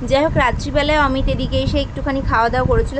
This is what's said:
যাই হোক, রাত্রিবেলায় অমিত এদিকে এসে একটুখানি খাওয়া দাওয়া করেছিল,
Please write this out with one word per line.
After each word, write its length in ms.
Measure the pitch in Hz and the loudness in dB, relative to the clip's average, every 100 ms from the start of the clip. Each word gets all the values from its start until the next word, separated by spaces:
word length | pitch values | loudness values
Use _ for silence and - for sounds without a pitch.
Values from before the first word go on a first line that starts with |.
যাই 220 | 240 269 | 0 0
হোক, 120 | 311 320 | 2 2
রাত্রিবেলায় 640 | 262 - 294 285 285 302 277 | 0 0 -2 0 2 2 2
অমিত 200 | 262 269 | 0 0
এদিকে 300 | 262 262 262 | -2 -2 -2
এসে 160 | 269 294 | 0 0
একটুখানি 400 | 269 - 294 269 | -2 -4 -4 -2
খাওয়া 280 | 269 247 233 | 0 0 2
দাওয়া 180 | 254 254 | 0 2
করেছিল, 320 | 233 220 | 2 0